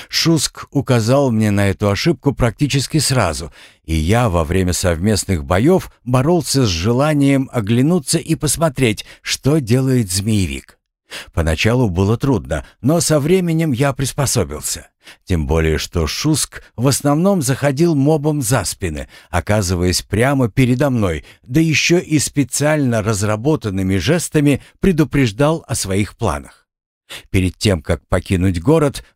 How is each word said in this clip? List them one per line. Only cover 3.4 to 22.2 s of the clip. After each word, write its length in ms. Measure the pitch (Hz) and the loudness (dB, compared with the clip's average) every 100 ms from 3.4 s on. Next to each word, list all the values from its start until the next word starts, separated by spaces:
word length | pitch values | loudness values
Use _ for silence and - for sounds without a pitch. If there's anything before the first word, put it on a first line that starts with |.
| 80 - - _ | -10 -16 -20 _
и 120 | - 80 | -4 0
я 340 | 78 117 120 | 2 2 2
во 140 | 85 | 0
время 300 | 76 92 90 | 0 0 0
совместных 720 | - 90 80 101 101 - 87 69 | 0 -2 0 0 0 -2 -4 0
боев 460 | 90 139 185 - _ | 0 2 2 -2 _
боролся 600 | 120 127 139 175 135 139 117 | -2 0 2 0 0 0 0
с 40 | |
желанием 800 | 82 104 120 151 147 139 139 135 | 0 0 0 0 2 2 2 -2
оглянуться 680 | 123 98 120 143 180 - 165 | -4 0 2 2 0 0 -4
и 180 | - 156 | -2 -4
посмотреть, 720 | 147 - 165 131 123 104 - - | -2 -2 -2 0 0 -2 -8 -14
что 380 | - - 131 160 | -10 -4 0 0
делает 520 | 107 127 131 127 98 | 2 0 2 0 0
змеевик. 680 | 95 107 107 82 67 - _ _ _ _ - - | -2 0 0 0 -4 -12 _ _ _ _ -18 -8
Поначалу 560 | 90 78 80 110 127 113 | -4 -2 0 0 2 0
было 280 | 85 98 120 | 2 0 0
трудно, 480 | 135 110 69 78 - _ | 0 -2 -2 -8 -8 _
но 180 | 127 165 | 0 0
со 220 | - 156 | 2 0
временем 500 | 147 185 175 160 160 | 2 2 2 0 0
я 220 | 113 143 | 0 0
приспособился. 960 | 131 135 - 131 117 78 76 - 80 - _ - - | -2 -4 -2 -2 0 -2 -4 -8 -10 -12 _ -20 -12
Тем 240 | - 85 71 | -4 -2 0
более, 300 | 80 80 76 | 0 2 0
что 280 | - 87 78 | -4 -4 -4
Шуск 580 | - 151 156 - - - - | -2 -2 -2 -4 -10 -16 -2
в 100 | 135 | 0
основном 520 | 127 143 147 190 196 | 0 0 0 2 0
заходил 540 | 127 131 143 135 175 147 | 0 -2 -2 2 2 2
мобом 460 | 139 156 151 147 | 2 2 0 -2
за 240 | 107 123 87 | 0 -2 -2
спины, 420 | - 90 73 65 - - | -6 -6 -6 -10 -16 -8
оказываясь 720 | 87 - 107 82 87 90 - | -4 0 0 0 0 0 0
прямо 480 | - 101 127 139 117 | -2 0 0 2 0
передо 400 | - 123 127 147 | 2 2 2 0
мной, 340 | 123 98 78 - - | 0 -2 -4 -10 -20
да 180 | - 135 | -4 0
еще 360 | 165 139 - 175 | 2 0 2 0
и 220 | 151 | 2
специально 840 | 151 | 0